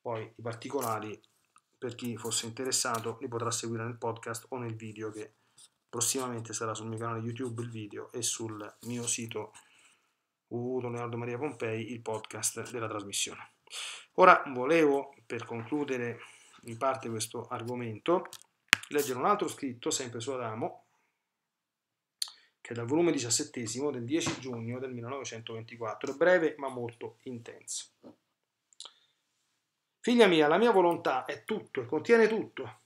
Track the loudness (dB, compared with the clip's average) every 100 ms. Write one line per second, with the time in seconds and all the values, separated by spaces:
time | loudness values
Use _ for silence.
0 | -4 -6 -6 -8 -8 -8 -6 -2 -2 -2
1 | -6 -12 _ _ _ _ _ _ -10 -6
2 | -6 -6 -4 -4 -6 -6 -2 0 0 -2
3 | -4 -6 -6 -4 -2 -2 -4 -4 -6 -4
4 | -4 -4 -6 -10 -8 -8 -6 -8 -10 -8
5 | -8 -8 -14 _ _ _ -20 _ _ -2
6 | 0 0 -2 -6 -6 -6 -4 -4 -6 -6
7 | -4 -4 -6 -6 -6 -6 -8 -8 -10 -12
8 | -10 -4 -4 -2 -6 -8 -12 -12 -8 -6
9 | -4 -4 -4 -8 -8 -14 _ _ -20 _
10 | _ _ _ _ _ -6 -2 -2 -4 -6
11 | -4 -4 -4 -4 -4 -4 -4 -4 -6 -8
12 | -6 -6 -6 -4 -4 -4 -8 -6 -6 -6
13 | -6 -4 -4 -6 -16 _ _ -12 -10 -12
14 | -10 8 10 10 6 -2 4 6 8 6
15 | 0 -12 _ -8 -6 -8 -4 -2 -2 -2
16 | -4 -8 -14 -20 -20 -20 -14 -2 0 0
17 | -4 -6 -6 -8 -8 -8 -6 -4 -4 -4
18 | 2 2 2 -16 -20 _ _ -8 -4 -2
19 | -2 0 0 0 0 -4 -8 -6 -4 -4
20 | -4 -6 -6 -6 -6 -4 -6 -8 _ _
21 | _ _ _ _ _ _ _ _ _ _
22 | _ _ -8 -8 _ _ -10 -6 0 2
23 | 4 2 0 0 0 -6 -6 -2 -4 -4
24 | -2 0 0 -4 -6 -6 -6 -6 -6 -8
25 | -8 -8 -8 -10 -10 -10 -10 -8 -6 -4
26 | -6 2 6 6 4 0 -8 -6 -8 -8
27 | -14 -12 -12 -12 -12 -18 -10 -10 -10 _
28 | -20 -20 _ _ _ _ _ _ -20 _
29 | _ _ _ _ _ _ _ _ _ _
30 | 4 10 10 10 8 8 8 8 8 6
31 | 2 0 -2 -8 -4 -6 -4 -6 -2 -2
32 | 6 8 8 4 -2 -6 -10 -12